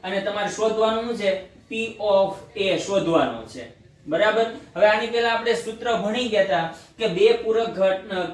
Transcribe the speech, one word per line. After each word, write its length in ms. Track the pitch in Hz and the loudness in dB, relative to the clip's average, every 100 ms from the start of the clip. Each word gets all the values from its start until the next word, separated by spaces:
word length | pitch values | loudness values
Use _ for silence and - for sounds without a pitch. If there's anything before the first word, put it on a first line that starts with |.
અને 160 | 180 196 | -4 -4
તમારે 280 | 196 202 175 | -2 -4 -4
શોધવાનું 560 | 202 214 220 220 226 | 0 0 2 2 0
શું 120 | 240 208 | -4 -2
છે? 280 | 196 190 - - _ | -2 -2 -6 -20 _
P 160 | 226 226 | -6 -6
of 460 | 220 208 196 196 - - 208 | -4 2 4 2 -2 -12 -4
A 220 | 190 165 | 0 0
શોધવાનો 680 | - 196 160 160 123 117 - | 0 0 2 2 2 -4 -12
છે. 260 | 127 117 - - _ - | -16 -18 -20 -20 _ -4
બરાબર? 380 | 165 214 220 226 - - 170 | 0 2 2 0 -4 -12 2
હવે 100 | 214 | 4
આની 200 | 214 226 | 4 0
પહેલા 260 | 233 233 | 0 0
આપણે 220 | 226 233 | 0 0
સૂત્ર 420 | 220 220 - 247 208 | -2 -4 -6 -2 -2
ભણી 320 | 202 240 247 | -2 -2 0
ગયા 140 | 202 | 2
હતા 320 | 190 175 165 - - - | 2 0 -2 -8 -20 -4
કે 100 | 226 | -2
બે 300 | 175 220 233 | 4 4 4
પૂરક 240 | 220 220 220 | 0 0 -2
ઘટના 520 | 170 190 190 214 185 170 | 0 0 0 -4 -6 -6